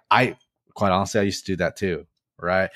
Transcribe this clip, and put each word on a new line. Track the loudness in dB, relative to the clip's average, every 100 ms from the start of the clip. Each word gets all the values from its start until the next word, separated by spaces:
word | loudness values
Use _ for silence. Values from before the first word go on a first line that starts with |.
| 2
I, | 2 2 -2 _ _ _
quite | -2 0
honestly, | 2 0 0
I |
used | 0 -2
to | -4
do | -2
that | -2 -2
too, | -4 -4 -8 _ _ _
right? | -2 0 -2